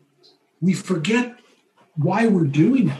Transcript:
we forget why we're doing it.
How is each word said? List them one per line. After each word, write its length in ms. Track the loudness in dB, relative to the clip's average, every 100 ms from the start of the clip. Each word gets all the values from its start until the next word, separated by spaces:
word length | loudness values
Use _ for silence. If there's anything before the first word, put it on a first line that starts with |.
| _ _ _ _ _ -6
we 140 | -2
forget 600 | -2 -4 -6 -2 -2 -2 -8 _ _ _ _ _ -4
why 320 | -2 2 2
we're 180 | 2 0
doing 440 | 2 2 4 0
it. 80 | -2